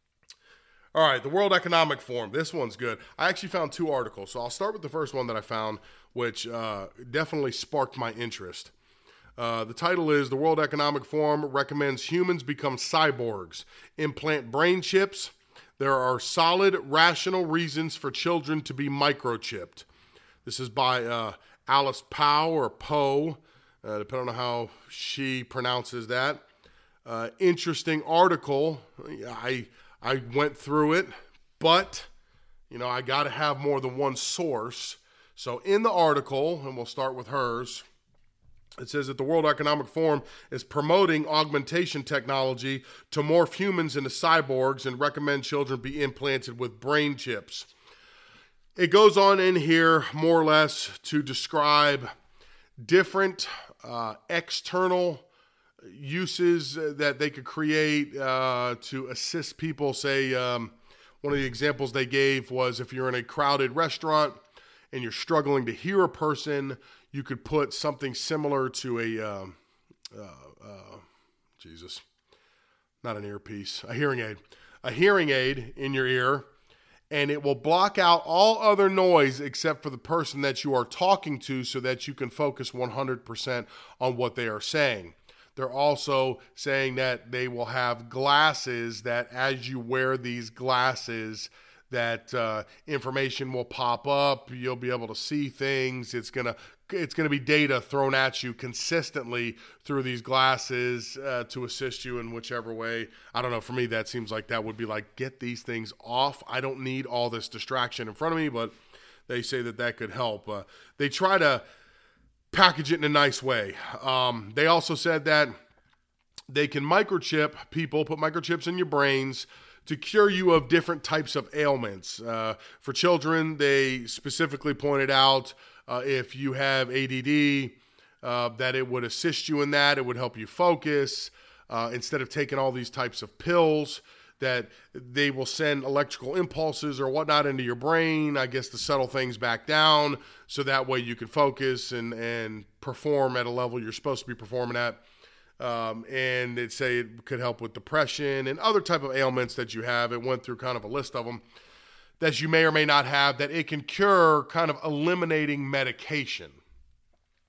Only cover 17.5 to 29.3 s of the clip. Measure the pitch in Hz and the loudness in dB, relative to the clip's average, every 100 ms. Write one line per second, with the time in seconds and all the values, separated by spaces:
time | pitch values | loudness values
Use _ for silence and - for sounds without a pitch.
17.5 | 165 165 143 160 - 143 - 165 170 143 | 0 -2 -4 -4 -4 -8 -4 0 0 0
18.5 | 156 147 131 143 139 143 143 127 113 - | -4 -4 -6 -4 2 0 2 -4 -4 -6
19.5 | 104 87 - - _ _ _ _ _ - | -10 -12 -18 -20 _ _ _ _ _ -12
20.5 | - 127 110 127 127 117 117 110 - _ | -8 -6 0 2 2 -2 -4 -4 -10 _
21.5 | _ - 139 135 123 - - 147 147 160 | _ 4 4 4 -2 -12 2 4 4 2
22.5 | 160 120 - - 147 139 139 160 147 _ | 2 0 -4 -4 0 2 2 -2 -6 _
23.5 | _ _ _ 110 104 104 131 123 117 123 | _ _ _ -8 -6 -6 -6 -6 -4 -4
24.5 | 120 117 - - - - - 135 127 120 | -4 -6 -12 -20 -12 -8 -4 -4 -4 -6
25.5 | 131 123 123 117 123 110 123 135 151 _ | -4 -2 -2 -4 -10 -4 -2 -2 -4 _
26.5 | _ _ _ _ _ - 113 117 - 185 | _ _ _ _ _ -10 -8 -8 2 2
27.5 | 170 170 147 - 156 147 165 185 160 - | 2 -2 -4 -2 -2 2 6 6 4 0
28.5 | 139 156 143 - - - 151 113 | 0 0 -2 -14 -20 -16 -14 -12